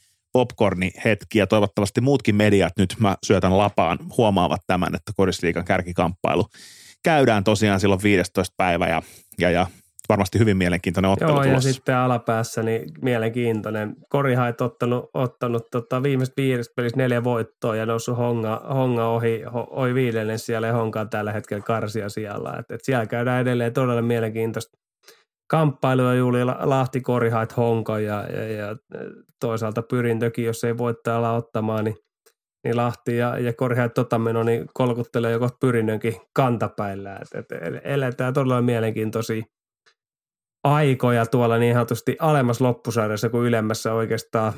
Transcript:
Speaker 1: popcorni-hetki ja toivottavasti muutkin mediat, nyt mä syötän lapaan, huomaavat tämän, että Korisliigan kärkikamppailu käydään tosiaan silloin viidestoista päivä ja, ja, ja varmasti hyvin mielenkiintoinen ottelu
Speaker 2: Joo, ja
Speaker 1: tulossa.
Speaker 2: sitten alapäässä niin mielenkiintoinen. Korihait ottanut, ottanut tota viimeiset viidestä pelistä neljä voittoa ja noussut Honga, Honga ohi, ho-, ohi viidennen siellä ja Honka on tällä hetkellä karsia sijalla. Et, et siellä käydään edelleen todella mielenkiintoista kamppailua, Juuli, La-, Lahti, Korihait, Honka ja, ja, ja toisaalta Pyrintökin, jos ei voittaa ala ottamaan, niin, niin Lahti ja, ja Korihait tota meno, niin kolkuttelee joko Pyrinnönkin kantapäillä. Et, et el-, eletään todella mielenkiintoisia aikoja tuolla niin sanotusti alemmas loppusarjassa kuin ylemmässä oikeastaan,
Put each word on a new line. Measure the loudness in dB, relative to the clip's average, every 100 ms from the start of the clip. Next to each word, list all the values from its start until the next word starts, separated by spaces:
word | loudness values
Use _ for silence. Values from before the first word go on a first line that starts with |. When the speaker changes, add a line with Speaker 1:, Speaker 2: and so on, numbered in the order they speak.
| _ _ _
Speaker 1:
popcorni-hetki | 0 2 2 0 0 -4 -2 0 0 0 0
ja | 4
toivottavasti | 4 2 0 -2 0
muutkin | 2 2 2 4
mediat, | 4 4 4 2
nyt | 0 2
mä | 0 0 2
syötän | 2 4 4
lapaan, | 2 2 0 0 -4 2
huomaavat | 2 4 2 0 -2
tämän, | -2 -2 -4
että | -6 0
Korisliigan | 0 0 -2 -2 -2
kärkikamppailu | -2 -2 -2 -2 -2 -2 0 -2 -6 -20 -20 -20 -6
käydään | 2 4 6 4
tosiaan | 4 2 4 2
silloin | 2 2
viidestoista | 4 4 2 -2 -2 0
päivä | 0 2 0
ja, | -2 -4 -14 -16 -2
ja, | 2
ja | 2 0 -4 _ _ 0
varmasti | 0 2 2
hyvin | 4 4
mielenkiintoinen | 2 0 -2 0 2
ottelu | 2 2
Speaker 2:
Joo, | 2
ja | 4
Speaker 1:
tulossa. | 2 2
Speaker 2:
sitten | -2 0 0
alapäässä | 2 0 -2 -2 -2 -4
niin | -2 -2 -6 -6
mielenkiintoinen. | -2 0 0 -2 -2 -2 -4 -4 -6 -8 -4
Korihait | -2 0 2 0 -2
ottanut, | -4 -2 -2 -2 -4
ottanut | -4 -4 -4 -4 -4 -4
tota | -8 -4 -4
viimeiset | -2 -2 -2 -2
viidestä | -2 -2 -4 -6
pelistä | -4 0
neljä | 0 0
voittoa | 0 -2 -4 _ -4 -2
ja | -2
noussut | -4 -4 -2
Honga, | -2 -2 -2 -4 -4
Honga | -2 0 0 0
ohi, | 0 0 -2
ho-, | -4 -8 -8
ohi | -2 0
viidennen | 0 0 0 -2 -4
siellä | -4 -4 0
ja |
Honka | 0 -2 -4
on | -4
tällä | -4 -4
hetkellä | -6 -6 -6
karsia | -4 -4 -2 -6 -6
sijalla. | -8 -8 -8 -8 -10
Et, | -10
et | -10
siellä | -4 -2 -2
käydään | -2 0 0
edelleen | 0 0 -2
todella | 0 0 0
mielenkiintoista | 0 0 -2 -2 -4 -4 -10 _ _ _ _ -20 _ _ -2
kamppailua, | 2 2 2 2 2 4
Juuli, | 2 2 2
La-, | 0 -2
Lahti, | 0 0 0 -2
Korihait, | -2 0 2 0 -2 0
Honka | 0 0 -2 -4
ja, | -2 -4 -6
ja, | -6 -6
ja | -6 -8 -10 _ -14 -14 -16 -20 -8
toisaalta | -4 -2 -2 -4
Pyrintökin, | -4 -2 0 0 -2 -2 -4
jos | -2
ei | -2 -2
voittaa | -2 -4 -2 -2
ala | 0
ottamaan, | -2 -4 -4 -2 -2 -2
niin, | -4 _ _ _ _ _ _
niin | -4 -2
Lahti | -2 -4 -4 -2
ja, | 0 -2
ja | -4
Korihait | -2 -2 0 0
tota | 0 0 0
meno, | 0 0
niin | 2 0 -2
kolkuttelee | -2 -2 -2 -4 -2 0
joko | 0 -2 0
Pyrinnönkin | 0 2 0 -2 -4 -6 -6
kantapäillä. | 0 0 2 -2 -4 -6 -8 -12 -14
Et, | -14 -14
et | -12 -10
el-, | -10 -8
eletään | -4 -4 -2 -2 -2
todella | 0 0 2
mielenkiintoisia | 2 0 0 -2 -4 -4 -4 -6 -8 _ _ _ _ _ _ _ _ _ _ _
aikoja | 2 4 4 2 2 2 2
tuolla | 2 4 4
niin | 4
sanotusti | 2 2 -2 -4 0
alemmas | 2 2 2 2
loppusarjassa | 0 0 -2 0 0 0 -2
kuin | 0 2
ylemmässä | 2 0 -2 -2
oikeastaan, | -2 -2 -4 -4 -2 -2